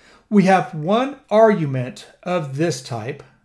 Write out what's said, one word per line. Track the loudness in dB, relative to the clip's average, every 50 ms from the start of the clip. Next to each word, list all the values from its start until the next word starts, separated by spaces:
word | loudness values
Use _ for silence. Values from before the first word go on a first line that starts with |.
| _ _ _ _ _ 0
We | 2 4 6
have | 6 4 2 2 -2 -8
one | -6 -4 -2 0 0 0 -2 -6 -12 _ 0
argument | 4 6 6 6 4 2 -2 -2 -4 -4 -6 -6 -10 -14 -20 -20 _ _
of | -6 -4 -4 -4 -4 -6 -4
this | -2 -2 -2 -2 -6 -8
type. | -10 -10 -8 -8 -10 -12 -14 -16 _ _ _ _